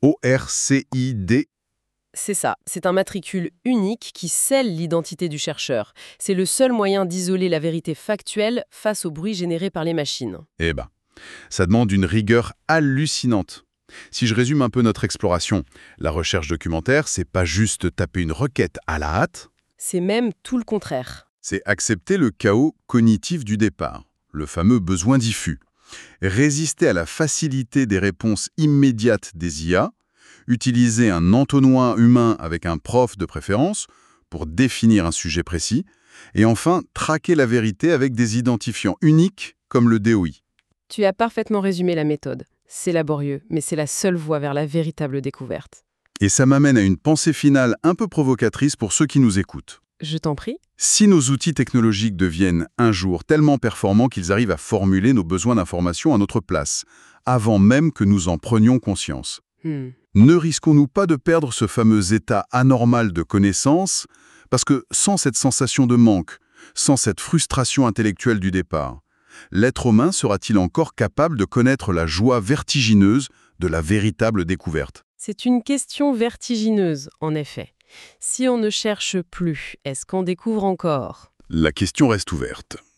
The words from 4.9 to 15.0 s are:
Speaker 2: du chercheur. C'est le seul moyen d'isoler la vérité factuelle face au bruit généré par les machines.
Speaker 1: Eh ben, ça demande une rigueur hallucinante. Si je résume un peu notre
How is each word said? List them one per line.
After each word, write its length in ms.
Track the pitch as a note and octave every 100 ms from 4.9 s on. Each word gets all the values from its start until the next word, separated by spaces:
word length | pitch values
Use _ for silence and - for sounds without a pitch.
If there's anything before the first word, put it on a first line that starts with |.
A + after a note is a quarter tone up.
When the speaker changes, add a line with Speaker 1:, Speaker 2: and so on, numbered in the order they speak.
| E3+ D#3+ D#3+ F3
Speaker 2:
du 80 | D3
chercheur. 560 | - D3 - B2 G#2 _ - -
C'est 140 | -
le 120 | F#3 F#3
seul 280 | - C4
moyen 320 | A#3+ G3 G3 F#3
d'isoler 420 | F3 F3+ F#3+ F#3
la 120 | D#3+
vérité 360 | D#3 E3 E3 D#3
factuelle 720 | - G#3+ - - G#3 A#3+ -
face 360 | - G#3+ G#3 F3
au 60 |
bruit 220 | D#3 F#3
généré 360 | G3+ F3 E3+ F#3+
par 160 | F3 D#3+
les 80 |
machines. 460 | E3 C#3+ - A#2+ F2+ - _
Speaker 1:
Eh 140 | E2
ben, 160 | C#2+ A#1+ _ _ - - - -
ça 160 | - F#2
demande 240 | A2 A#2+
une 140 | G2
rigueur 480 | F#2 G#2 G#2 A#2 A#2 - _
hallucinante. 960 | D#3+ D3 C3+ D3+ - B2+ A2+ F2 - _ _ _ - -
Si 160 | - A#2+
je 80 | A2
résume 260 | B2 D3
un 80 | B2
peu 120 | B2
notre 240 | A#2 G#2